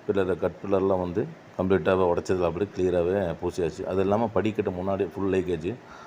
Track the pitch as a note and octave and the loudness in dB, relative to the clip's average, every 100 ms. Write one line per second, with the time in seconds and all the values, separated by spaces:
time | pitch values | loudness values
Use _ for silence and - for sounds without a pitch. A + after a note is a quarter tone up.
0 | - G2 F#2 E2 F2+ - G2 F#2+ G2 F#2 | -2 0 0 0 -2 -4 0 2 2 2
1 | F2+ F#2 D#3 - - - F#2 F#2+ F#2 F#2 | 0 -2 -4 -8 -10 -4 2 4 4 4
2 | F2+ E2+ - F#2 E2+ F2 G2 G2 F#2 F2 | 4 2 0 0 0 0 -4 0 0 2
3 | F2 G2+ F2 - F2 F#2 D#2+ - F2+ F#2 | 2 0 -2 -4 -4 -2 -4 -4 -4 0
4 | F#2+ G#2+ A#2 F#2+ G#2 G2+ G2+ F2+ F#2+ G2 | 2 2 2 0 0 0 -2 -4 -2 -2
5 | F2+ F#2 G2 F#2 F2+ E2+ F2 B2+ - - | -2 -2 0 0 0 -2 -4 -6 -12 -20